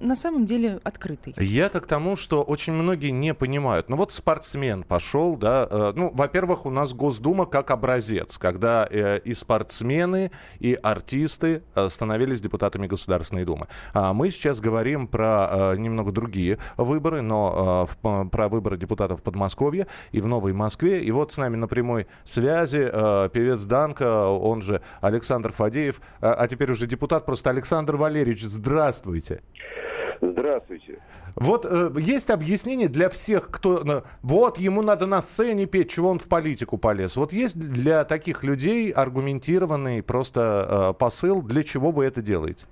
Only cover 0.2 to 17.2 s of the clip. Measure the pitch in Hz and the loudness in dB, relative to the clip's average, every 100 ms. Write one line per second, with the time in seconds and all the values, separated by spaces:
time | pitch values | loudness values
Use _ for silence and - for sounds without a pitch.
0.2 | 339 302 208 233 233 190 208 - 185 147 | 0 0 0 0 0 -2 -8 -8 -10 -10
1.2 | - - 95 117 196 190 - 147 175 196 | -10 -4 0 2 2 0 -2 -2 0 -4
2.2 | - 151 143 147 - 160 175 170 143 127 | 0 0 2 -2 -2 0 0 0 -2 0
3.2 | 156 156 131 143 135 87 - 139 202 - | -2 0 -2 0 0 0 0 -2 0 0
4.2 | - 156 - 143 131 98 - 151 - 143 | 0 0 -2 -4 -2 -4 -2 -2 0 0
5.2 | 175 143 104 131 117 107 101 110 175 123 | 0 2 2 2 2 2 0 0 -2 0
6.2 | 139 180 185 170 139 131 143 123 143 110 | 0 0 0 -2 -2 -2 -2 0 -2 2
7.2 | 143 190 170 139 139 123 127 127 104 95 | 0 2 2 0 0 0 2 0 0 -4
8.2 | - - 90 90 113 117 104 104 101 101 | -4 -2 -2 2 2 4 2 0 2 0
9.2 | 120 120 - 110 - - 113 151 180 185 | -2 -6 0 0 0 -4 0 0 0 0
10.2 | 190 - - - 123 123 107 95 - 135 | -2 -6 -20 -4 -2 0 0 -2 -2 -2
11.2 | 151 - 165 160 - 104 95 - 110 110 | 0 0 0 0 -2 0 0 0 -2 0
12.2 | 131 123 98 104 101 98 95 98 - 87 | 0 -2 -4 -2 -2 -2 -4 -4 0 -2
13.2 | 82 90 87 76 76 - - 104 95 104 | 0 -4 -2 -4 -8 -14 -4 0 2 2
14.2 | 185 - 147 120 110 113 120 147 120 110 | 0 0 -2 0 0 0 0 -2 -4 0
15.2 | 110 104 95 95 95 95 113 113 101 98 | 2 2 2 2 2 0 -2 -2 -2 -2
16.2 | 113 95 90 110 - - 123 151 160 156 | -2 -2 0 -2 -4 -2 0 0 0 -2